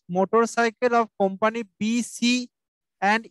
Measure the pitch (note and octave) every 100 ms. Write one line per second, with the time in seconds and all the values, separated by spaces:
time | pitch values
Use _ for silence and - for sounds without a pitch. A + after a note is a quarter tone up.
0 | - F3 F#3+ A3+ A#3 - A#3 G#3+ B3 A#3
1 | A3 - G3 F#3+ A3 A#3 G#3+ _ G#3+ A#3+
2 | A3 - A#3+ B3 B3 _ _ _ _ _
3 | G3 A3 A3+